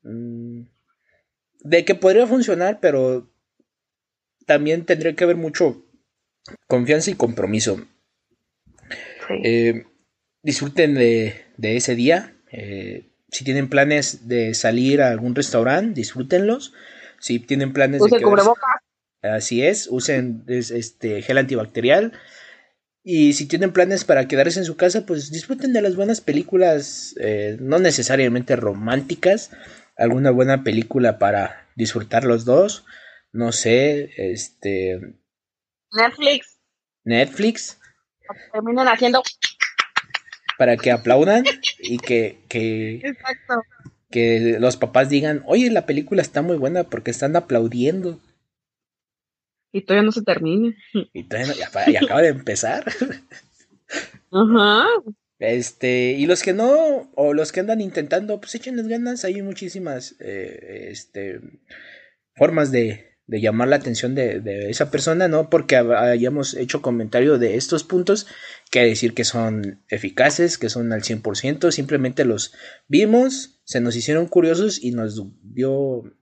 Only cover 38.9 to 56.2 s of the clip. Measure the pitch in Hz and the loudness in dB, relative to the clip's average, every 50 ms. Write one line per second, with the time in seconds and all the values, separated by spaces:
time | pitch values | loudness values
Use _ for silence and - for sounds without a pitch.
38.9 | 226 233 247 240 247 262 262 - - _ - - - _ - - - - - - | 2 2 2 4 4 2 0 0 -10 _ -6 -6 -4 _ -6 -6 -2 -4 -4 -4
39.9 | _ - - - - - _ - - - _ - - - 131 123 120 113 - 127 | _ -8 -8 -6 -14 -14 _ -14 -20 -20 _ -12 0 2 4 4 4 2 2 2
40.9 | 123 117 107 117 123 135 156 185 208 233 254 277 269 - - - - _ - - | 0 2 4 4 4 6 6 6 4 4 4 2 -2 -2 -4 -8 -8 _ -8 -6
41.9 | 120 120 - - 123 117 113 104 - - _ _ - 120 110 113 110 110 110 110 | -6 -6 -4 0 0 0 0 0 -4 -10 _ _ -6 -4 -2 -2 -2 -4 -4 -6
42.9 | 110 120 - 277 269 _ - 262 254 - _ _ 247 233 220 _ _ _ _ - | -8 -8 -10 -10 -12 _ -10 -10 -10 -10 _ _ -6 -6 -6 _ _ _ _ -20
43.9 | _ _ _ _ - 120 117 117 117 110 117 117 117 110 117 127 123 - - 131 | _ _ _ _ -2 0 2 2 2 2 2 2 0 2 2 0 0 0 -4 0
44.9 | - 127 135 139 143 143 143 151 151 147 139 - - 220 254 247 226 180 156 - | 2 2 2 4 2 0 0 0 -4 -4 -2 0 2 2 4 2 2 0 -2 -2
45.9 | 143 143 147 - 208 190 180 - _ 147 143 175 175 156 131 135 165 180 170 - | -4 -4 -2 -2 0 -2 -2 0 _ -4 -2 -2 -2 -2 -2 -2 -2 -2 -4 -4
46.9 | - 113 107 - 120 - - 139 156 170 170 - 131 117 113 117 117 123 120 139 | -6 -8 -6 -6 -6 -4 -4 0 0 -2 -2 0 0 0 0 0 -2 -2 -2 0
47.9 | 170 190 180 180 165 151 _ _ _ _ _ _ _ _ _ _ _ _ _ _ | -2 -2 -6 -8 -10 -12 _ _ _ _ _ _ _ _ _ _ _ _ _ _
48.9 | _ _ _ _ _ _ _ _ _ _ _ _ _ _ _ _ _ 196 196 - | _ _ _ _ _ _ _ _ _ _ _ _ _ _ _ _ _ -8 -2 2
49.9 | 190 202 208 214 220 233 208 - 180 165 160 160 165 202 226 233 220 _ _ _ | 2 4 4 2 2 -2 -2 -2 -2 0 0 0 0 0 0 0 -2 _ _ _
50.9 | _ 214 170 - _ - - - - 110 123 139 147 - - - - 196 208 285 | _ -6 -6 -6 _ -18 -14 -8 -8 -6 -6 -6 -6 -8 -10 -6 -4 0 2 2
51.9 | - - - - 101 135 165 165 143 135 - - 104 - - 113 139 - - - | 2 2 2 0 2 4 4 4 2 0 -4 -6 -6 -4 -4 -4 -4 -4 -6 -8
52.9 | - - 254 277 - - _ _ - - _ _ _ _ _ _ _ _ _ _ | -6 -6 -6 -6 -8 -14 _ _ -20 -20 _ _ _ _ _ _ _ _ _ _
53.9 | - - - - _ - _ _ - 190 220 214 226 233 202 208 208 220 277 403 | -12 -12 -12 -12 _ -20 _ _ 2 2 4 6 6 6 6 6 4 4 4 4
54.9 | 480 440 277 226 208 _ _ _ _ _ - 110 117 123 120 - - _ - 127 | 2 0 -2 -6 -18 _ _ _ _ _ -2 -2 0 0 -2 -6 -8 _ -2 0
55.9 | 123 123 123 123 127 139 | 0 2 0 0 0 0